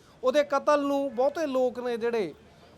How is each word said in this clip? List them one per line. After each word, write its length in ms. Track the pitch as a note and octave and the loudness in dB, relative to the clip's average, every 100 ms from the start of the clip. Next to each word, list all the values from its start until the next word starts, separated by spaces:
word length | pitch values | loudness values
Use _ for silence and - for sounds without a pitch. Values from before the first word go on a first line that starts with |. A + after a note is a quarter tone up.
| - - | -20 -4
ਉਹਦੇ 200 | B3+ C#4+ | 0 2
ਕਤਲ 380 | C#4+ C#4 C#4 D4 | 2 0 2 2
ਨੂੰ 340 | C#4+ C#4 C#4 A3+ | 2 0 -2 0
ਬਹੁਤੇ 320 | C#4 D#4 D#4 | 0 0 -2
ਲੋਕ 320 | C4 B3+ A3+ | 0 0 -2
ਨੇ 180 | B3 A#3 | -6 -4
ਜਿਹੜੇ, 360 | A#3 A#3 F3 - - - - | -2 -2 -4 -8 -20 -20 -20